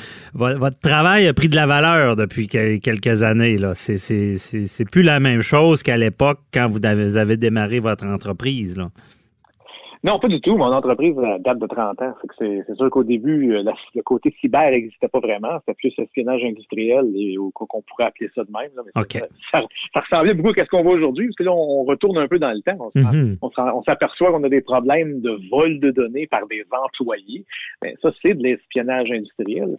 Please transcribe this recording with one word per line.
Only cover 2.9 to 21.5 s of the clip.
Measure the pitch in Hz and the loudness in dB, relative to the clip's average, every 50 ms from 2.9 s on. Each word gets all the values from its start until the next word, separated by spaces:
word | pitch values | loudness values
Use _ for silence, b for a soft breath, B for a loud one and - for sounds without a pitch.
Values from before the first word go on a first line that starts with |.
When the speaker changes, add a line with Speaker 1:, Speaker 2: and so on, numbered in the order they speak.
| 113 104 - 120 113 104 113 | -2 0 0 0 2 4 4
Speaker 1:
années, | 110 110 113 117 117 110 101 | 4 4 4 4 4 2 2
là. | 98 95 90 | 0 -2 -2
C'est, | - - - 104 95 | -4 -4 -4 -4 -4
c'est, | - - 113 104 101 101 98 92 | -4 -2 -2 0 0 0 -2 -4
c'est, | - - - 107 104 | -6 -8 -8 -6 -6
c'est | 95 - - 117 98 | -6 -6 -6 -6 0
plus | - 175 180 | 2 4 4
la | 160 147 143 | 6 4 4
même | 135 135 123 117 107 | 2 2 2 2 2
chose | - - 147 160 165 160 135 - | 2 4 4 6 6 4 4 2
qu'à | - 120 117 | 0 0 2
l'époque | 113 110 90 - 139 143 143 - _ _ - | 2 0 2 2 2 0 0 -2 _ _ -2
quand | 127 120 | 0 0
vous | 117 107 110 104 | 0 0 0 0
avez, | 110 104 104 104 | 0 2 2 2
vous | 101 101 110 | 2 2 2
avez | 107 104 113 | 2 2 2
démarré | 113 117 113 110 110 107 104 117 123 | 2 2 0 0 0 -2 -2 -2 -2
votre | 110 110 104 - 98 | -2 -2 -2 -2 -4
entreprise, | 101 101 92 - 101 95 85 120 135 139 123 104 90 90 95 | -6 -6 -6 -6 -8 -8 -6 -4 -4 -4 -4 -6 -6 -6 -8
là. | 90 85 - b b b b b b b b _ _ _ _ _ B B B B B B B B B | -10 -10 -12 b b b b b b b b _ _ _ _ _ B B B B B B B B B
Speaker 2:
Non, | 180 208 190 | -2 -2 0
pas | - 233 | 0 0
du | 180 143 | 0 0
tout. | - 180 220 | 2 2 2
Mon | 202 135 123 131 | 2 2 2 2
entreprise, | 135 131 127 123 127 147 170 151 135 | 2 2 0 0 2 2 0 0 0
euh, | 123 113 98 92 90 | 0 -2 -2 -2 -2
date | 127 123 117 | -2 -2 -2
de | 113 | -4
trente | 101 - 120 110 101 98 - | -6 -4 -4 -4 -4 -4 -4
ans. | 131 131 113 - - | -6 -8 -8 -10 -16
Fait | - | -16
que | - - | -10 -6
c'est, | 113 104 101 98 92 - | -4 -4 -4 -4 -6 -6
c'est | 107 | -4
sûr | - 131 131 | -2 0 0
qu'au | - 135 123 | 2 2 0
début, | 113 120 113 113 147 156 147 139 120 110 | 0 0 -2 0 0 0 2 2 2 0
euh, | 104 101 | 0 0
la, | 110 107 - - - - | -2 -4 -6 -8 -12 -10
le | 120 - | -8 -4
côté | - 127 117 - 311 - - | -2 -2 0 0 -2 -4 -2
cyber | - 127 113 139 156 143 | -2 0 2 2 2 2
n'existait | 131 123 113 113 - _ - - | 2 0 -2 -4 -6 _ -4 -2
pas | - 127 | -2 -2
vraiment. | 120 113 104 104 107 120 170 151 | -2 -2 -4 -4 -4 -6 -8 -6
C'était | - - 104 | -6 -8 -6
plus | - - 196 - - | -4 -4 -4 -4 -4
espionnage | 113 - - 131 117 123 131 123 123 | -8 -8 -6 -6 -4 -2 -2 -2 -4
industriel | 120 110 107 107 _ - 113 110 113 120 135 135 113 98 | -4 -6 -8 -12 _ -8 -4 0 0 2 2 2 0 0
et, | 98 104 98 95 | -2 -4 -4 -4
ou | 98 98 95 - | -6 -6 -8 -10
qu'on, | - 110 | -12 -12
qu'on | - - 110 - | -10 -10 -10 -12
pourrait | - - - 117 | -10 -6 -4 -4
appeler | 107 - - 113 101 - | -4 -4 -6 -12 -10 -8
ça | 123 107 | -8 -8
de | 98 107 | -8 -8
même, | 107 135 147 135 | -10 -10 -10 -12
là. | 127 117 | -14 -16
Mais | 101 - 117 104 | -8 -4 -4 -4
Speaker 1:
Ok. | - - | -4 -6
Speaker 2:
ça, | - 110 - _ _ - - | -8 -10 -10 _ _ -8 -2
ça, | - 151 113 - B B B B B | -2 -2 -2 -2 B B B B B
ça | 147 - | -6 -4
ressemblait | - 180 165 160 208 208 | 0 0 2 2 2 2
beaucoup | 160 160 226 | 2 0 0
à | - 190 156 | 2 0 0
ce | - | 2
qu'on | - 180 165 | 2 2 4
voit | 180 180 | 4 4
aujourd'hui, | 165 156 135 127 156 233 | 4 2 2 0 -2 -4
parce | 247 202 - | -4 -4 -2
que | 180 | 0
là, | 185 | 0